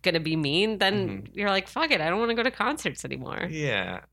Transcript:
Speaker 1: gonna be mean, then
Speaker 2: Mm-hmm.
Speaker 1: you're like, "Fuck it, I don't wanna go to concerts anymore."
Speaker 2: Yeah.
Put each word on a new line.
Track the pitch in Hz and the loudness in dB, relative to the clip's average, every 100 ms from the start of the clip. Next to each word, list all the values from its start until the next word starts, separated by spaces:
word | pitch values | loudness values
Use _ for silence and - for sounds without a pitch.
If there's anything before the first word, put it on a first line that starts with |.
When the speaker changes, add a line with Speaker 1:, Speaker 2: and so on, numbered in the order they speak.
Speaker 1:
gonna | 185 165 | 2 2
be | 160 160 | 2 2
mean, | 147 160 220 208 | 2 4 2 2
then | 196 202 190 | 2 2 0
Speaker 2:
Mm-hmm. | 98 104 - | -4 -10 -4
Speaker 1:
you're | 202 | 0
like, | 196 190 | 0 -2
"Fuck | 277 320 | -2 2
it, | 220 | 2
I | 156 | 2
don't | 190 | 2
wanna | 233 233 | 0 0
go | |
to | 240 | 0
concerts | - 208 302 180 131 | 0 -2 0 -4 -6
anymore." | 135 131 131 - - | -8 -8 -6 -6 -6
Speaker 2:
Yeah. | 156 147 104 90 90 - | -2 0 0 0 -6 -6